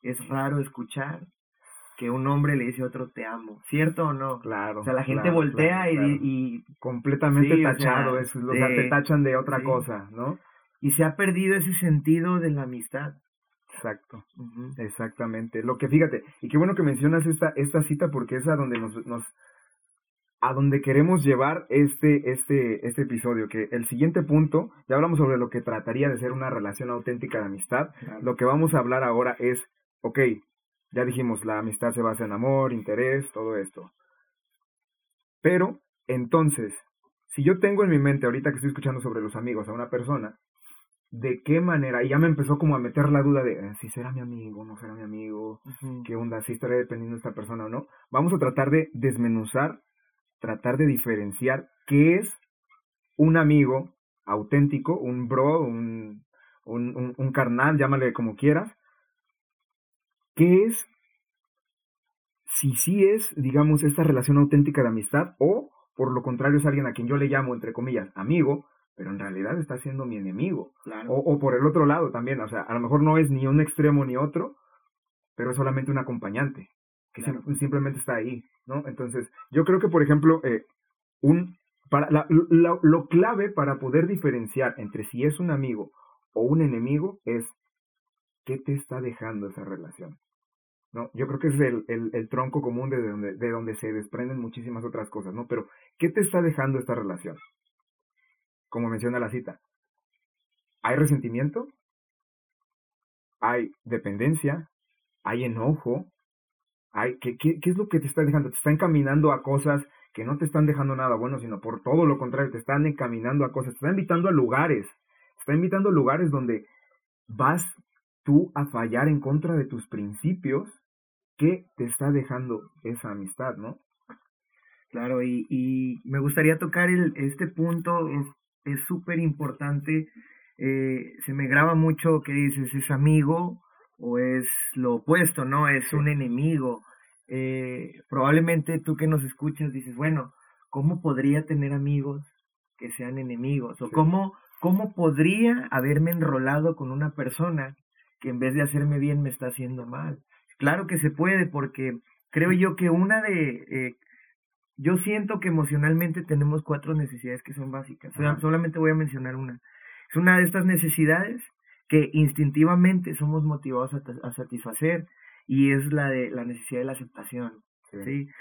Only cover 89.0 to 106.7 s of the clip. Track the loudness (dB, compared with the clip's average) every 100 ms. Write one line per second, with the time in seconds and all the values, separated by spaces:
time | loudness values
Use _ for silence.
89 | -8 -8 -10 -8 -10 -12 -14 -14 -14 -18
90 | -20 -20 _ _ _ _ _ _ _ -12
91 | -12 -8 -6 -2 0 2 2 0 -4 -6
92 | -4 -6 -6 -4 -4 -4 -4 -6 -4 -4
93 | -4 -6 -8 -6 -6 -6 -6 -8 -8 -8
94 | -10 -10 -8 -8 -10 -10 -12 -10 -10 -10
95 | -10 -10 -10 -12 -6 -8 -8 _ _ _
96 | -2 0 0 2 0 0 0 -2 -2 -4
97 | -4 -8 -12 -16 -20 _ _ _ _ _
98 | _ _ _ _ _ _ _ -6 -4 -2
99 | -4 -2 -4 -6 -10 -16 _ _ _ _
100 | _ _ _ _ _ _ _ _ -2 2
101 | 4 4 0 -2 -2 -4 -10 _ _ _
102 | _ _ _ _ _ _ _ _ _ _
103 | _ _ _ _ -2 -2 -4 -10 -6 -4
104 | -4 -2 0 0 -2 -4 -10 _ _ _
105 | _ _ -6 -4 -4 -2 0 0 -2 -4
106 | -6 _ _ _ _ _ _